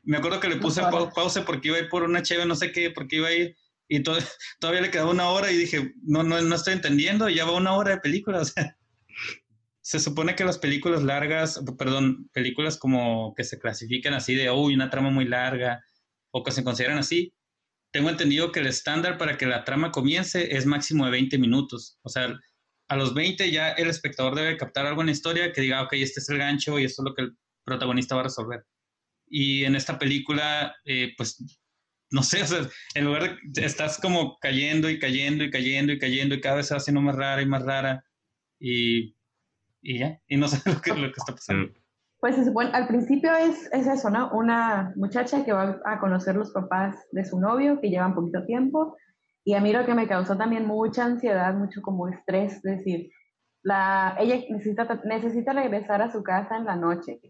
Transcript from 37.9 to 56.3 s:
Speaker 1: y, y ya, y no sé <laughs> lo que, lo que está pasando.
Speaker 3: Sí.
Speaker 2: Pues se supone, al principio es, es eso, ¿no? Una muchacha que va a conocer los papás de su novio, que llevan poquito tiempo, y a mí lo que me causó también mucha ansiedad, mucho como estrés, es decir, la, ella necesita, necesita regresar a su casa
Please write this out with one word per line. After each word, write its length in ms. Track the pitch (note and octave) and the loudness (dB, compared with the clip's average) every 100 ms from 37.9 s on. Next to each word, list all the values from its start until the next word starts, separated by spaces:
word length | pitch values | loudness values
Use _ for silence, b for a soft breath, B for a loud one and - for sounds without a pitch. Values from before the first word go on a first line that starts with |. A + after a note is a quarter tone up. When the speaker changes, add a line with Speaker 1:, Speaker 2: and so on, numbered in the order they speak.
| C3 _ _ _ _ _ _ | -4 _ _ _ _ _ _
Speaker 1:
y, 560 | B2 A#2+ A#2+ A#2 A2+ _ _ _ _ _ _ _ | -2 2 2 2 0 _ _ _ _ _ _ _
y 180 | C3+ B2 | -8 -4
ya, 220 | C#3+ D#3+ _ | -4 -6 _
y 100 | C#3+ | 0
no 100 | D3 | 2
sé 100 | C#3+ | 0
<laughs> 80 | G3+ | 0
lo 100 | D#3 | 0
que, 100 | E3+ | 0
lo 180 | D#3 C3+ | -2 -4
que 60 | - | -6
está 160 | - | -12
pasando. 360 | C3 - G2 F#2+ | -12 -4 -2 -2
Speaker 3:
Sí. 60 | - _ _ _ _ | -8 _ _ _ _
Speaker 2:
Pues 140 | A#3+ C4 | 0 2
se 80 | |
supone, 260 | A#3+ G#3+ B3 | 2 2 0
al 120 | B3+ A#3+ | 0 2
principio 440 | A#3 A#3+ C#4+ E4 | 0 2 2 4
es, 360 | D#4+ E4 - - | 4 4 0 -2
es 160 | C4+ C4 | 0 0
eso, 220 | C4+ A3 | 0 0
¿no? 200 | G#3+ B3 | 0 0
Una 580 | A3 A#3 A#3 A3+ G#3 F#3+ G3 | 0 2 2 2 0 -2 -4
muchacha 480 | G3 A#3+ B3 C#4+ C4+ | -2 -2 0 0 2
que 80 | |
va 260 | G3 G3 G3 G#3 | 2 0 -2 -4
a 140 | G#3+ | -2
conocer 340 | G3 F#3 F#3 F#3+ | 0 0 0 -2
los 160 | G#3 | -2
papás 460 | G3 F#3 F#3 G3 G3 - | -4 -2 0 -2 -4 -8
de 100 | F#3 | -6
su 160 | F#3 F#3 | -2 0
novio, 400 | G3 B3 C#4+ C#4+ | 2 4 2 2
que 100 | G#3 | 2
llevan 240 | F3+ F#3 | 2 2
poquito 320 | F3+ E3+ F3+ F#3 | 0 -2 -4 -2
tiempo, 520 | A#3+ C4 D#4 D#4 B B B B _ - | 0 2 2 -2 B B B B _ 0
y 80 | |
a 80 | G3+ | 2
mí 100 | G#3 | 4
lo 140 | A#3 B3 | 2 2
que 80 | |
me 120 | A#3 G#3+ | 2 2
causó 300 | F#3 F#3 G3 | 0 0 0
también 280 | A3+ A3+ G#3+ | 0 0 0
mucha 380 | G#3+ A3 A3+ A#3+ | 0 0 0 0
ansiedad, 480 | A#3+ A#3+ G3 F3+ | 0 2 2 2
mucho 280 | G3 G3+ G3+ | 0 -2 -6
como 280 | G3 F#3 F3+ | -6 -4 -4
estrés, 460 | F3+ - F#3+ G3+ - | -6 -2 0 0 -4
es 60 | |
decir, 460 | F#3+ F#3+ F#3 E3+ - b b _ _ _ | -6 -4 -2 -4 -6 b b _ _ _
la, 540 | F#3+ G3 F#3+ F#3+ F#3+ F#3+ | 0 2 4 2 2 2
ella 160 | A3+ B3+ - | 2 2 -2
necesita, 500 | G#3+ G#3+ G#3 A#3 A#3 G#3+ | -4 -2 -2 -2 -2 -2
necesita 480 | A3 A#3 A#3 A#3 | -2 -2 -2 0
regresar 480 | C4+ B3+ G3+ G#3 G#3 | 0 0 -2 0 0
a 100 | A#3 | 0
su 100 | A3 | -2
casa 360 | G3 | -2